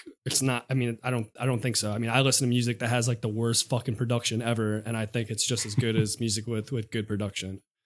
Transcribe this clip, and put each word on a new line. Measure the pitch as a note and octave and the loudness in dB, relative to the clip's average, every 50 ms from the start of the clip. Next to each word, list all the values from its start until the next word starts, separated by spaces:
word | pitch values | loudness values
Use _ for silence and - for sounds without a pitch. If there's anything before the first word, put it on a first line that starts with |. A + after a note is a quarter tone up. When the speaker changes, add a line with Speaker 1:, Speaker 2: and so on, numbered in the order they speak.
| - - - _ _ | -10 -14 -20 _ _
Speaker 1:
it's | C3 - - | -2 0 2
not. | C3 C3+ B2+ A#2 - - | 2 2 0 0 -2 -2
I | C3 | 0
mean, | C3 A#2+ A#2+ A2+ - - | 0 0 0 -2 -4 -4
I | B2+ | -2
don't, | B2+ A#2+ A2 - - - | -2 -2 -2 -6 -6 -2
I | A#2+ | 0
don't | C3 B2+ A2+ | 0 0 0
think | - B2+ G#2+ | 0 0 0
so. | - - G#2 | 0 0 0
I | G#2 A2 | -2 -2
mean, | A#2 A#2 | 0 2
I | A#2 C3 | 2 4
listen | C3+ C3 B2 - C3+ | 4 4 4 4 4
to | A#2+ | 4
music | A#2+ B2 A#2+ A#2+ A#2 - | 2 2 2 0 0 0
that | B2+ A2+ | 0 0
has, | B2 B2 A#2 | 2 2 2
like, | B2+ A#2+ G#2+ | 2 0 0
the | - A2 | -2 -2
worst | G#2+ A2+ A#2 A#2 A#2 - - - | 0 0 0 2 2 2 0 0
fucking | C3 A2+ - - A2 | -2 -2 -2 -2 -2
production | - B2 A#2 A#2+ A#2+ - - A#2 A2 | -2 0 0 0 0 0 0 -2 0
ever, | A#2+ A#2 A#2 A2 A2 G#2+ G#2+ G#2+ | 0 0 0 2 2 2 0 0
and | G#2+ A2 A#2 | -2 -2 -2
I | A2+ A2 | -2 -2
think | G#2+ - A#2+ A2+ G2+ | -2 -2 -2 -2 -2
it's | A2 - - | -2 -2 0
just | - B2 A2 - | 0 0 0 -2
as | A2 G#2 | 0 0
good | - B2 A2+ A2 | 2 2 4 2
as | A2+ G#2+ G#2 - - | 2 2 0 -2 -2
Speaker 2:
<laughs> | |
Speaker 1:
music | A#2+ A2+ G#2 A2+ G#2+ A#2+ | -2 0 0 -2 -2 -2
with, | A#2 A2 G#2+ - | -4 -4 -4 -2
with | C3+ A#2 G#2 - | -4 -4 -4 -2
good | - A2+ G#2+ | -4 -4 -2
production. | - G#2+ G2+ G#2 G2+ - - F#2 F#2+ F#2+ G2 - _ _ _ _ | -2 -2 -2 -2 -4 -4 -6 -8 -8 -8 -10 -14 _ _ _ _